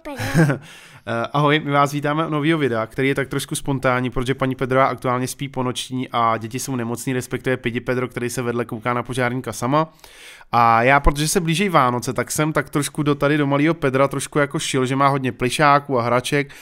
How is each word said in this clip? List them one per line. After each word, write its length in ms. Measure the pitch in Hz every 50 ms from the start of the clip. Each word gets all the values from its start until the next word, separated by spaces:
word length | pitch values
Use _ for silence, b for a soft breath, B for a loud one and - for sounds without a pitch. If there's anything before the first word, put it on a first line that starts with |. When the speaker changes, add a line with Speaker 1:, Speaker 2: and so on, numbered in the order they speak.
Speaker 1:
Pedro. 540 | - - 277 240 - 107 - 160 160 143 135 -
Speaker 2:
<laughs> 80 | B B B B B B B B B 107
Eh, 180 | 117 117 117 -
ahoj, 280 | - 143 151 143 147 156
my 100 | 139 143
vás 220 | 143 143 143 139
vítáme 340 | 143 147 143 147 147 156 165
u 40 | 156
novýho 280 | 156 151 143 160 165 156
videa, 280 | 143 123 117 110 113
který 220 | 110 - - 131 139
je 60 | 139
tak 140 | 143 135 -
trošku 260 | 139 139 139 - 151
spontánní, 560 | - - 147 139 127 131 131 123 123 127 123
protože 240 | - 135 123 120 135
paní 200 | 135 135 131 127
Pedrová 320 | - 139 123 131 131 135
aktuálně 420 | 127 123 113 - 131 123 127 127 123
spí 200 | - - 143 135
po 140 | - 135
noční 460 | 127 127 123 - - - 127 127 131 -
a 240 | - 120 117 113 113
děti 220 | 110 113 110 117 127
jsou 180 | - - 135
nemocný, 360 | 123 117 117 120 117 - 135
respektive 440 | 127 127 120 - 123 113 - 131 131
Pidi 240 | 127 - 123 113 123
Pedro, 280 | 120 135 127 123 127 120
který 220 | - 123 120 120
se 120 | - 131
vedle 220 | 123 120 120 120 117
kouká 300 | 117 127 107 - 123 120
na 80 | 120
požárníka 500 | 117 - 123 127 123 120 123 131 123 120
sama. 400 | 107 - 120 123 143 151 160 160 B B B B B B B B B B B B
A 300 | - 117 120 117 117 113
já, 180 | 120 131 139 143
protože 280 | 139 160 143 139 151 156
se 120 | - -
blíží 280 | 165 160 165 156 208 196
Vánoce, 440 | 165 151 131 123 123 120 - 131
tak 180 | 123 - 117 -
jsem 220 | - - 151 156
tak 180 | 151 151 135 -
trošku 320 | - 156 143 - - -
do, 120 | 147 147 143
tady 220 | 143 147 143 151 151
do 80 | 147
malýho 280 | 139 139 143 147 160 160
Pedra 340 | 165 - 135 123 131 139 135
trošku 300 | 139 139 - - - 151
jako 200 | 143 139 - 160
šil, 280 | - - - 131 131
že 100 | 123 135
má 120 | 135 139 139
hodně 240 | 139 139 131 127
plišáků 680 | 110 - 123 123 - - 156 143 143 147 143 143 135 120
a 40 |
hraček 480 | 113 120 120 127 127 - 147 143 139 139 B B